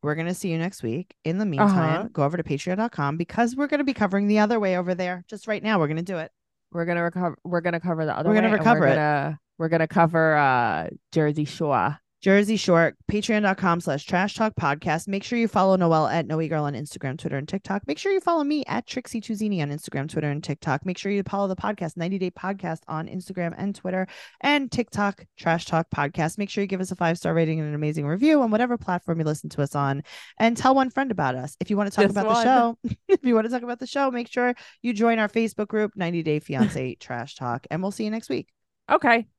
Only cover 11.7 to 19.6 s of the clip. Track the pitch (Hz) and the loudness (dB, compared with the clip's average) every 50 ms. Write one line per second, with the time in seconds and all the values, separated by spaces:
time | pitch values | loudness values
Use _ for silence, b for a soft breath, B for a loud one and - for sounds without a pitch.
11.7 | 139 117 90 113 147 - _ _ _ _ - 196 190 202 208 196 226 190 - - | 2 2 2 0 -2 -6 _ _ _ _ 2 4 4 4 4 4 0 0 2 4
12.7 | 175 165 165 147 - _ - - - 208 208 - 220 214 214 196 190 - 190 185 | 4 6 4 4 0 _ -8 -4 -4 -4 0 0 0 2 2 2 0 2 2 2
13.7 | 170 175 170 - 139 143 - - - 175 190 208 - - 226 214 - - 180 143 | 2 2 0 -2 -4 -4 -4 -2 0 0 0 0 0 0 -2 0 0 0 0 0
14.7 | 143 151 - 175 156 165 - - 196 196 202 - 240 240 233 208 - 208 185 190 | 0 0 0 -2 -2 -2 -2 -4 -6 -6 -4 -2 0 0 0 2 2 4 4 4
15.7 | 190 185 180 165 165 156 156 120 117 165 156 104 151 156 165 151 160 156 151 143 | 4 4 4 4 4 4 2 2 0 -2 -2 -2 -2 -2 -2 -2 -2 -2 -2 -2
16.7 | 143 110 147 147 - - - 135 127 165 - 160 147 139 139 - - 196 _ - | -4 -6 -8 -10 -12 -8 -6 -6 -8 -6 -6 -6 -4 -4 -6 -6 -8 -8 _ -4
17.7 | 196 202 - - - - - 392 392 381 - - 339 330 294 285 302 302 262 - | -6 -6 -4 -6 -8 -4 -2 0 0 0 2 2 0 2 0 0 -2 -2 -2 -4
18.7 | - 226 - - - 254 240 - - 233 208 - 226 202 214 214 202 175 | -4 -6 -6 -6 -8 -8 -8 -6 -10 -10 -6 -6 -6 -4 -2 -2 0 -2